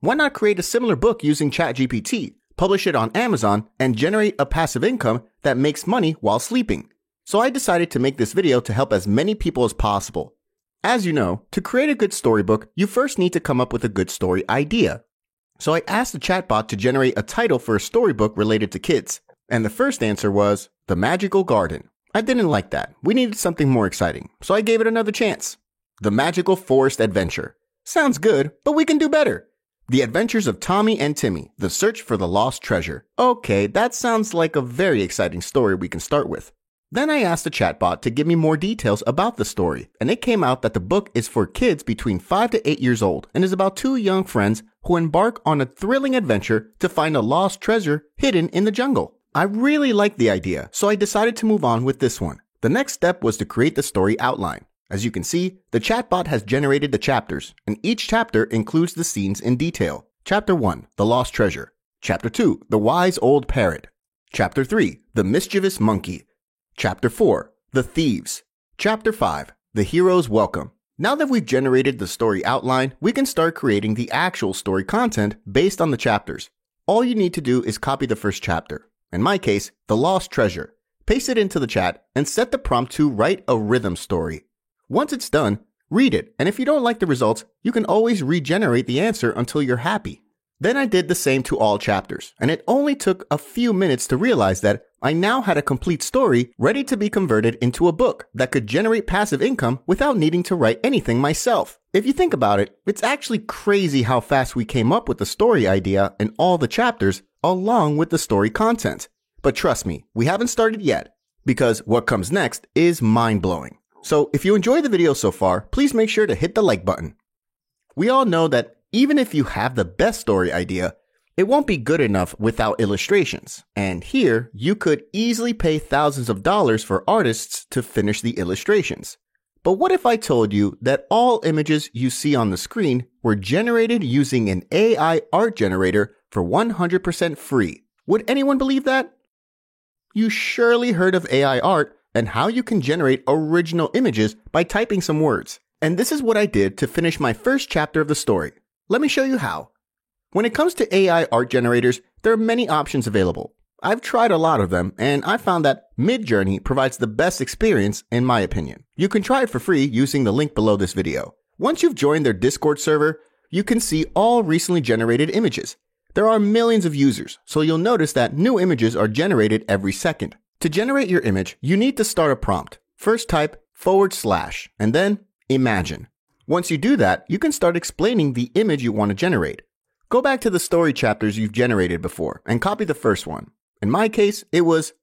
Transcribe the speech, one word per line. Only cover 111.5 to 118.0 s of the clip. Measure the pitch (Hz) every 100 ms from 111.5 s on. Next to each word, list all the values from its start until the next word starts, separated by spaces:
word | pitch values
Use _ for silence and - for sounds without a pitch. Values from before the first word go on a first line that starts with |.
| 123 123 110
what | - 117 -
comes | 107 90
next | 190 - - - -
is | 170 165
mind-blowing. | 113 113 117 104 92 82 62 - _ _
So | - 151 143
if | 143
you | 185
enjoyed | 208 226 302
the | 285
video | 190 165
so | 135 101
far, | - 92 92 -
please | - 285
make | 226 220
sure | 214 214
to | -
hit | 170
the | 220
like | 190 98
button. | 90 - 78 - _ _ _ _ _ _ _
We | -